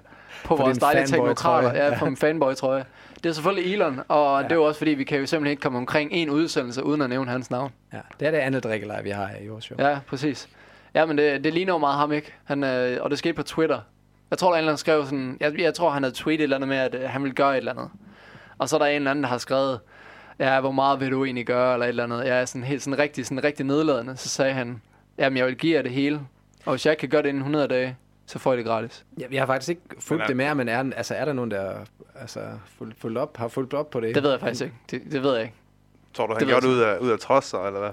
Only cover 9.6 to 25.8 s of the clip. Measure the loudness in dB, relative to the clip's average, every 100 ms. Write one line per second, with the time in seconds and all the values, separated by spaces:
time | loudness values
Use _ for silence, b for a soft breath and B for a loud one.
9.6 | -12 -2 0 0 -6 -4 -4 -4 -10 B
10.6 | B B B 2 2 4 2 2 0 0
11.6 | 0 2 2 2 2 0 -4 -18 -6 -2
12.6 | 0 0 0 0 -2 -2 -2 -2 -4 0
13.6 | 0 0 -6 _ _ _ _ 2 4 4
14.6 | 2 0 2 2 2 -4 -6 -2 -2 2
15.6 | 0 2 0 2 -2 -2 -2 0 2 0
16.6 | 0 0 0 -2 -6 -4 -4 2 2 2
17.6 | -2 -6 -10 -14 B B B B B B
18.6 | 0 2 4 2 0 0 0 -2 0 0
19.6 | 0 -2 B B B B B B 2 2
20.6 | 2 2 2 2 0 -2 -2 -4 -2 2
21.6 | 2 2 0 -2 -2 -2 0 0 0 -4
22.6 | -6 -4 -4 0 0 0 -6 -2 -2 0
23.6 | 0 2 2 0 -2 -10 -8 0 0 0
24.6 | -4 -8 -16 b b 0 0 2 0 0
25.6 | 2 2